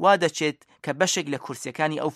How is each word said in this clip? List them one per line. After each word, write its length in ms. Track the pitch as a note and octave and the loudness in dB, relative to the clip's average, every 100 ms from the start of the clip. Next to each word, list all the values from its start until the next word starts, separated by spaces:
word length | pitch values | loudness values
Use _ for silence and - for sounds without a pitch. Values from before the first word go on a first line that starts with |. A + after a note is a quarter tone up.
وا 100 | F#3 G3 | 4 6
دەچێت 420 | E3+ - D3+ D3 _ _ | 2 0 -2 -4 _ _
کە 80 | D3+ C#3 | -6 0
بەشێک 280 | F#3 F#3 D3+ | 0 0 -2
لە 60 | C3+ | -6
کورسیەکانی 560 | - B2+ C3 B2 D#3 D3+ | -6 -10 -8 -2 -2 0
ئەو 80 | D3+ | -4